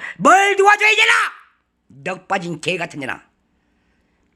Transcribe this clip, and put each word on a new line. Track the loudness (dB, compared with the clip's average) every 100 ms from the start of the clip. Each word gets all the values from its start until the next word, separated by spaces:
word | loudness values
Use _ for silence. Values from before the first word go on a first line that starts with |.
| -14 -2
뭘 | 4 4 4 2
도와줘, | 2 4 2
이년아! | 2 2 0 -2 -8 _ _ _ _ _ -14
넋 | -12 -10 -6
빠진 | -6 -6 -8
개 | -6 -6
같은 | -8 -10
년아. | -12 -12 _ _ _ _ _ _ _ _ _ _ _